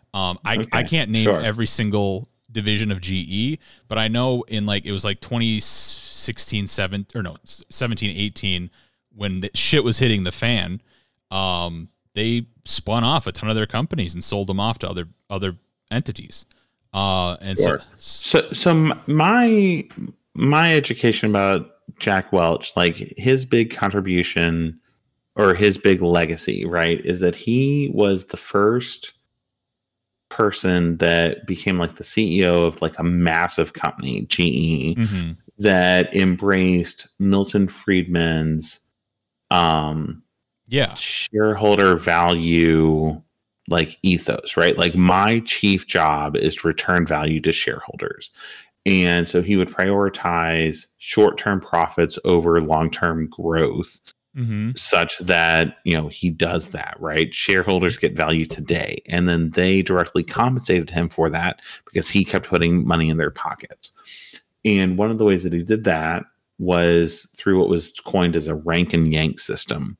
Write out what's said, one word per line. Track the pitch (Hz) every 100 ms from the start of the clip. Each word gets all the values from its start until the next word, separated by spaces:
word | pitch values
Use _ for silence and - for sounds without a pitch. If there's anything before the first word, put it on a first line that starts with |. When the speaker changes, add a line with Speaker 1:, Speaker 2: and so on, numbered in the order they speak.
| _
Speaker 1:
Um, | 98 90 90 104
I, |
I | 110
Speaker 2:
Okay, | 110 113
Speaker 1:
can't | - 165 107
name | 110
Speaker 2:
sure. | 107 85
Speaker 1:
every | 110 113 110
single | - 104 104 101 95 - _ _
division | 110 104 104 107
of | 92
G | 90 92 80
E, | 98 127 156 _ _ -
but | 110
I | 110
know | 117 131 123
in, | - 107 104
like, | 101 -
it |
was, | 98
like, | 104 98
twenty | - 120 113 107
sixteen, | - - - - - - - - - 107 98
seven, | - 95 101 101 117
or |
no, | 87 80
s-, | - - -
seventeen, | - 120 107 104 87
eighteen, | 104 - 98 87 90 _ _ _ _
when | 107 101 92
the | 98 -
shit | - 151
was | 117 107
hitting | 127 104 90
the |
fan, | - 117 113 90 98 _ _ _ _ -
um, | 95 92 87 85 82 82 _ _
they | 101 113 117 117 _
spun | - - 104 117
off | 120 156 92
a |
ton | - 107
of | 110
their | 107
companies | 113 160 160 87
and | 85
sold | - 101 98
them | 98
off | 110 -
to | 92
other, | 87 85 _ -
other | 98 95 87 _ _ -
entities. | 117 - - - - - _ _ _ _
Uh, | 98 98 92 90 -
and | 98 92
Speaker 2:
Sure. | 85 69
Speaker 1:
so, | - -
s- | - - -
Speaker 2:
So, | - -
so | - 175
m-, | 160 156 - -
my, | 156 170 240 233 214 190 160 - - - - _ -
my | 135 151 165 156
education | 139 110 117 110 107
about | 101 98 92 - _ - -
Jack | 110 95 -
Welch, | 92 82 82 - 95
like, | 87 - - -
his | 131 131 127
big | 120 113
contribution | - 101 101 92 90 85 87 85 82 82 80 _ _ _ _ _ -
or | 98
his | 90 104 92
big | 98 92
legacy, | 87 87 80 82 - 50
right, | 85 85 85 85 -
is | 90
that | 90 -
he | 113 123 139 143 139
was | - 101 95 -
the | -
first | - 101 104 123 127 - - - _ _ _ _ _ _ _ _ _ _ -
person | - 104 - 92 90 85 82
that | 85 85 85 - -
became, | 87 101 90
like, | 82 -
the | -
C | 110 82 90
E | 90
O | 87
of, | 85 -
like, | 82 -
a |
massive | 85 87 85 82 87 - 78
company, | - - - 65 52 -
G | -
E, | 85 64 80 73 - 120
Speaker 1:
Mm-hmm. | 110 95 82 80 _ -
Speaker 2:
that | 104 92 90 90 87 95
embraced | 92 90 101 95 92 90 85 - - -
Milton | 98 98 98 104 95
Friedman's, | - - 92 85 85 82 80 80 78 - - _ _ _ _ _ _ -
um, | 90 82 80 76 78 78 - _ _ _ _ -
Speaker 1:
Yeah. | 135 123 -
Speaker 2:
shareholder | - - - 107 107 101 107 101 95 85
value, | 87 85 87 85 82 82 82 80 80 78 78 78 - _ _ _ -
like, | 85 80 -
ethos, | 95 85 - - - 87
right? | 87 -
Like, | 87 90
"My | 90 92 104 117
chief | - - 101 95 -
job | 87 78 76 76 73
is | 78 -
to | 85
return | 78 - 90 76
value | 76 78 78
to | 80
shareholders." | - - - - - - - - - - - - _ 98
And | 95 90 87 85
so | 90
he | 90 98
would | 90
prioritize | - 95 101 98 - 87 85 82 82 80 78 - _
short-term | - 107 104 - 104 95
profits | - 85 82 - 80 -
over | - 87 85 82
long-term | 78 80 82 - 85 80 78
growth | - 82 82 82 - - - - - _ 135
Speaker 1:
Mm-hmm. | 117 104 110 131
Speaker 2:
such | - 90 82 -
that, | 90 85 82 82 82 - 87
you | 82
know, | 73
he | - 90
does | 80 82 87 -
that, | - - -
right? | 80 80 85
Shareholders | - - 95 95 90 90 -
get | 80 -
value | 78 80 80
today. | - 76 82 - - -
And | 87 90
then | 85 80
they | 90 92 95
directly | 87 90 82 90
compensated | - - 123 127 - 90 78
him | 85 85
for | - 80
that | 80 87 - - - -
because | 87 -
he | 98 92
kept | 95 -
putting | 87 85 87 67
money | 82 80
in | 80
their | 73
pockets. | - 69 - - - - _ - - - - _ _ 110
And | 98 92 92
one | 107
of | 113
the |
ways | 104 90
that | 90
he | 85
did | 90 110 107
that | 78 80 90 - _ _ -
was | 90 87 85 85 82 - - -
through | 101 95
what | 87
was | 85 - -
coined | - 95 87 82
as | 76
a | 76
rank | 82 85 87
and | 82 80
yank | 78 78 -
system, | - - - - -